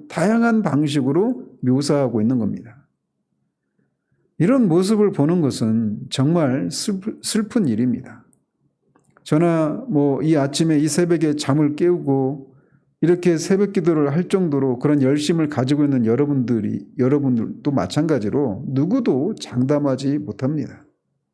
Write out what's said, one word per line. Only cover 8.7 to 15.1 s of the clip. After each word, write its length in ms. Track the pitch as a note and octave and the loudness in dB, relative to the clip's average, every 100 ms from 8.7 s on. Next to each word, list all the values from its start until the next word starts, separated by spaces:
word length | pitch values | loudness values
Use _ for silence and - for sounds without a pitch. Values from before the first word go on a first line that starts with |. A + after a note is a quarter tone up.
| _ _ _ _ _ | _ _ _ _ _
저나 640 | - D3+ E3+ E3 D#3 - - | -2 2 2 2 -2 -4 -2
뭐 320 | D3 C#3+ C3 | 0 2 0
이 120 | D3+ D#3 | 2 2
아침에 420 | C3+ C#3 E3 D3+ | 0 0 0 2
이 80 | D3+ | 0
새벽에 480 | D3 F3 E3+ D#3 D3 | 0 0 2 0 -2
잠을 400 | - C#3+ D3 D3 | 0 2 0 2
깨우고 800 | F3 F3 D3 C3+ C3 D3 - _ _ _ _ _ | 0 0 0 0 -2 -4 -12 _ _ _ _ _
이렇게 360 | D#3 F3 F3+ D#3+ | 0 2 2 0
새벽 360 | D#3+ F#3+ G3 | 0 0 0
기도를 400 | G3 E3 D#3 C#3+ | 0 2 2 2
할 140 | D3+ F3 | 0 0
정도로 500 | G3 F3 C#3 C3+ B2 | 0 0 0 0 0
그런 220 | - G2 | 2 2
열심을 480 | B2+ | 2